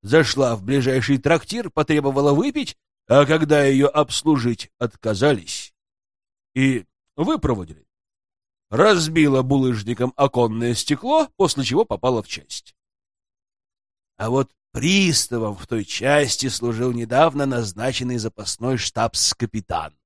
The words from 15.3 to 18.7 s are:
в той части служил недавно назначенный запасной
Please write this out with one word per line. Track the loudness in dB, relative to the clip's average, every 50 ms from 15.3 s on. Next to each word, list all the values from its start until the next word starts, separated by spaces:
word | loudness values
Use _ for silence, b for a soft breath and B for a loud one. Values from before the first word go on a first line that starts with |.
| -4 -4 -4 -4 -6
в | -8 -8
той | -6 -6 -6 -4
части | -6 -8 -4 0 2 2 2 2 0 -2 -4 -4 -6
служил | -6 -4 -4 -4 -2 -2 -2 -4
недавно | -4 -4 -6 -2 2 4 4 4 2 0 -2
назначенный | -2 -2 -2 -4 -6 -6 -6 -6 -4 -4 -4 -6 -4 -4 -4
запасной | -6 -6 _ -8 -10 -10 -10 -6 -4 -2